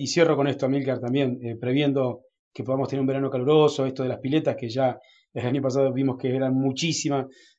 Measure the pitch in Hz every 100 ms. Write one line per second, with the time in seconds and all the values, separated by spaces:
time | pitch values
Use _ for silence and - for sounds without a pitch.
0 | 135 170 165 139 139 - 131 139 135 120
1 | 120 135 127 123 117 113 120 135 147 135
2 | 127 - _ _ _ - 113 135 131 135
3 | 135 135 139 131 123 156 151 143 131 131
4 | 127 - - 156 151 113 117 120 131 -
5 | - _ _ 123 120 139 131 131 135 127
6 | 135 127 131 131 131 131 135 131 165 147
7 | 147 139 135 - -